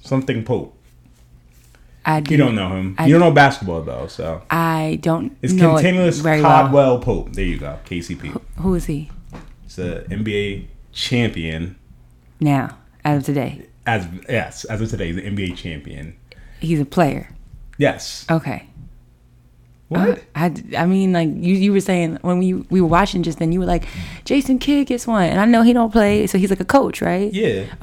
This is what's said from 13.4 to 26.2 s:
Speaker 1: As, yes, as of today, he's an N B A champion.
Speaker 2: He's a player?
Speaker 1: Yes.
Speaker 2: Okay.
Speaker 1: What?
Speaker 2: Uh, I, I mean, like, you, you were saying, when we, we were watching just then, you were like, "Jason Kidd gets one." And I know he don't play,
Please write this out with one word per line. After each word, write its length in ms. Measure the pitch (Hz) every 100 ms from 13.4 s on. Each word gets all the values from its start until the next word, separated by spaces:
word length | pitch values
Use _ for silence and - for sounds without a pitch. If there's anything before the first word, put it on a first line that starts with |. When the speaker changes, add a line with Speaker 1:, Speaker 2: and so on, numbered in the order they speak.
| 123 - - _ 117
Speaker 1:
As, 200 | 110 85 92 -
yes, 380 | 110 - - 110
as 160 | 107
of 80 | 110
today, 180 | 98 82
he's 100 | 90
an 60 |
N 120 | 101 101
B 160 | 90
A 40 | 87
champion. 640 | 87 76 - 73 80 - - - - -
Speaker 2:
He's 220 | 160 156
a 40 | 135
player? 440 | 185 147 135 - - - - - -
Speaker 1:
Yes. 480 | 143 - - - -
Speaker 2:
Okay. 380 | 165 139 - - - - - - _ _ _ _ _ _ _ -
Speaker 1:
What? 280 | 175 - -
Speaker 2:
Uh, 40 | -
I, 200 | 143 170 - - -
I 80 | 175
mean, 260 | 190 190
like, 160 | 175 160
you, 240 | - 175 190
you 160 | 202
were 80 | 196
saying, 380 | 190 180 165 -
when 180 | 175 180
we, 140 | 185
we 280 | 180 - 185
were 60 | 165
watching 340 | 170 202 180
just 160 | 165 160
then, 140 | 165
you 80 | 180
were 80 | 180
like, 180 | 170 - - - -
"Jason 340 | - 277 262 254
Kidd 300 | 277 285 269
gets 180 | 240 240
one." 240 | 214 170
And 100 | 185
I 60 | 220
know 160 | 233
he 120 | 233
don't 180 | 240 226
play, 340 | 220 208 208